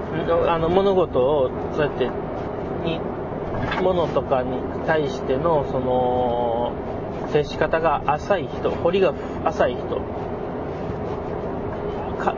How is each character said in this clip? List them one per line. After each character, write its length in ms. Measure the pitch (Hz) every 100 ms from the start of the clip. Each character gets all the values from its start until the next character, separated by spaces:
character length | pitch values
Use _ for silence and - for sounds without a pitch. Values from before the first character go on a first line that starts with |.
| - 160 165
ん、 240 | 170 165
あ 80 | 165
の、 100 | 160
物 260 | 185 196 185
事 240 | 160 135
を 320 | 131 151 127 123 -
そ 100 | -
う 40 | 139
や 40 |
っ 60 | -
て、 120 | 120 - - - - - - - 170
に、 160 | 160 - - - - - - - -
物 260 | 185 180 147
と 140 | 143
か 220 | 120 131
に 180 | 127 127 - - -
対 220 | 160 139
し 120 | -
て 140 | 143 135
の、 280 | 170 151 131
そ 100 | 131
の、 920 | 127 127 123 123 123 120 120 117 120 - - - - - -
接 120 | 151
し 140 | 143 -
方 240 | 156 160
が 200 | 160 139 139
浅 320 | 147 - 196
い 100 | 127
人、 220 | - 135
彫 220 | - 170
り 100 | 190
が 120 | 175 - - -
浅 260 | - - -
い 60 | 127
人。 240 | - - - - - - - - - - - - - - - - - - - - 135 - - -
か-、 120 | -